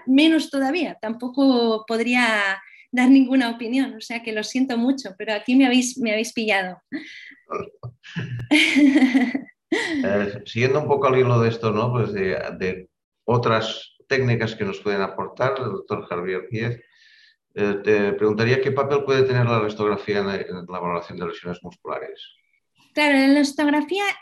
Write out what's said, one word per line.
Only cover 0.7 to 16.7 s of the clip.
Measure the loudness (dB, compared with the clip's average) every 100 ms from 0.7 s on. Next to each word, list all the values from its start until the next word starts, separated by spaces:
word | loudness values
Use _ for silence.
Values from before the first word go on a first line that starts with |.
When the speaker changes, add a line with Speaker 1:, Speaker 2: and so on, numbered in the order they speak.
| -2 -4 -6
Speaker 1:
tampoco | -8 -8 -6 2 4 4 2 0 -2
podría | -4 0 2 2 0 0 -4 -10 -20 -6
dar | 2 6
ninguna | 6 6 2 0
opinión, | -4 -4 -2 -2 -6
o |
sea | -10 -10
que | -6
lo | -6
siento | -4 -2 0 0
mucho, | 0 0 -6 -10
pero | -6
aquí | -4 2 4
me | 6
habéis, | 4 0 -2
me | -2
habéis | -2 -2
pillado. | -4 0 0 -2 -10 -12
<laughs> | -12 -12 -20 -20 -20 -10 -10 -10 _ -18 _ -14 -10 -8 -8 0 2 4 6 6 6 4 4 0 -4 -10 _ -6
Speaker 2:
Eh, | -4 -2 -4 -2 0 -2 -6 -8
siguiendo | -2 0 0
un | 0
poco | 2 4
al | 4
hilo | 4 4
de | 2
esto, | 0 -2
¿no? | 0 0
Pues | 0 -2
de, | -2 -2 -2 -6 -6
de | -6 -6 -14 _ _ _
otras | -2 0 2 0 -2 -10 -16 _ -4
técnicas | 0 0 0 -2
que | -4 -6
nos | -4
pueden | -4 -2
aportar, | -4 -6 -10 -2 -2 -2
el | -6
doctor | -8 -8 -8 -6
Javier | -6 -4 -6 -6
Díez, | -6 -6